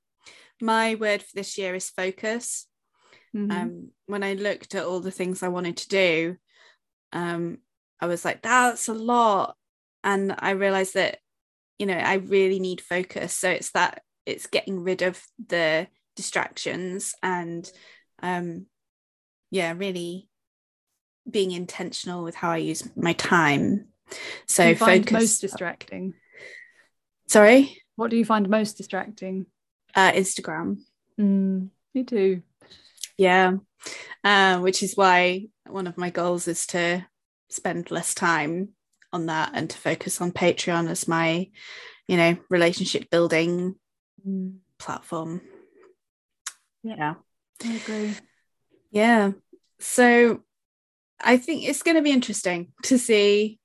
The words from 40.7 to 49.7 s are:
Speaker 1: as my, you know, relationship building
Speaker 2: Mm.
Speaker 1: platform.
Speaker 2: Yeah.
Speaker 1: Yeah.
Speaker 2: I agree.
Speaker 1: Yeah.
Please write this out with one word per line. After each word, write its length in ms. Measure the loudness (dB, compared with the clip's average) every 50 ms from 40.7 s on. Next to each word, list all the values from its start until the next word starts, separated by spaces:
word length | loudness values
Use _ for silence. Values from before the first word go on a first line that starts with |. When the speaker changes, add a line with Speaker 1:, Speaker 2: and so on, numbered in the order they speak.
| -2 -2 -2 -2
Speaker 1:
as 180 | -4 -6 -4 -2
my, 420 | -2 0 0 0 0 -2 -4 -6 _ -16 -20 -20 -20 -20 -20 -20 -20 _ _ 0
you 100 | 2 4
know, 180 | 4 4 2 0 -2 _
relationship 600 | 2 2 4 2 2 0 -4 -4 -4 -4 -4 0
building 640 | 0 2 2 2 2 2 2 0 0 -2 -4 -6 -6 -10 _ _ _ _ _ _ _ _ _ -8
Speaker 2:
Mm. 300 | -6 -6 -6 -8 -10 -14 _ _ _ _
Speaker 1:
platform. 640 | -12 -10 -10 -10 -10 -10 -8 -8 -8 -8 -8 -10 -12 -14 -20 -20 -20 _ _ _ _ _ _ _ _ _ _ _ _ _ _ _ _ -18 -18 _ _ _ _ _
Speaker 2:
Yeah. 140 | -16 -14 -8
Speaker 1:
Yeah. 200 | -6 -6 -6 -6 -8 _ _ _ _ _ _ _ _ -8
Speaker 2:
I 100 | -8 -6
agree. 400 | -6 -6 -6 -6 -4 -4 -6 -6 -8 -12 _ _ _ _ _ _ _ _ _ _ _ _ _
Speaker 1:
Yeah. 400 | 0 2 4 6 6 6 4 2 0 -4 _ _ -20 _ _ _